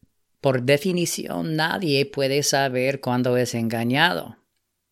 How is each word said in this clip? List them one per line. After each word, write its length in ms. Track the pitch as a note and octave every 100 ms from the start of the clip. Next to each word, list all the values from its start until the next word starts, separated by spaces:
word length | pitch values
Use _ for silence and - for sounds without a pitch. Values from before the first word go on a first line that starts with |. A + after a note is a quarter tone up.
| _ _ _ _
"Por 220 | C#3 C3
definición, 960 | B2 C#3+ F#3+ F3 E3 - - - E3 D#3
nadie 500 | D#3+ G3+ F3 C#3 C#3
puede 360 | - C3+ C#3
saber 580 | C#3 C#3+ C#3 B2+ B2+ C#3
cuándo 360 | C3 B2 B2+ B2
es 180 | B2
engañado". 840 | A#2 A2+ A2+ A#2 C3+ E3+ E2+ - - _ _ _ _ _